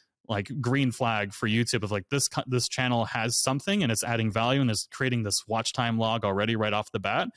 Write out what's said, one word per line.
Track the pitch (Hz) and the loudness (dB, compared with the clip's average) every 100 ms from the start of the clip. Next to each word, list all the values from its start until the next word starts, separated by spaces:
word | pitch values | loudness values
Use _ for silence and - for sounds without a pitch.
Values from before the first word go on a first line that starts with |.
| _ _ - | _ _ -4
like, | 104 95 120 | -4 -2 -4
green | 120 139 131 | 0 2 2
flag | 113 120 110 101 | 2 0 0 -2
for | - 110 | -2 0
YouTube | 110 120 120 | 2 2 0
of, | 101 | -2
like, | 104 - | -4 -2
this | 143 - | -2 0
co-, | - - | -2 -2
this | 127 - | -2 0
channel | - 127 120 110 | -2 0 2 0
has | 123 113 - | -2 -2 0
something | - 139 - 202 | 0 0 0 0
and | 143 | 2
it's | 113 | 0
adding | - 117 110 | 0 0 0
value | 104 117 139 | 2 2 4
and | 131 | 2
is | 104 - | 0 -4
creating | - 131 123 | -4 -2 0
this | 101 - - | 0 -2 -2
watch | 113 113 | -2 -2
time | - 117 113 | -2 0 2
log | 110 113 104 | 0 2 0
already | 98 107 110 | 0 0 2
right | 107 | 2
off | 104 107 | 0 -2
the | 110 | -4
bat. | 98 123 233 | 0 0 -2